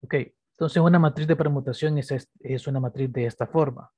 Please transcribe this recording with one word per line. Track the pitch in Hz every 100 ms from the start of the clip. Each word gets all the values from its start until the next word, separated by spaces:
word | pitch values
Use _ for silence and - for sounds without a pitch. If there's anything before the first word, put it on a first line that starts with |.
Ok, | - 143 - _ _
entonces | _ 160 -
una | 165 175
matriz | 156 151 151
de | 160
permutación | 151 139 135 120 151 147
es | 131
est-, | 135 - _
es | 123 131 -
una | 135
matriz | 127 135 135
de | 123 120
esta | - 113
forma | 160 147 123 -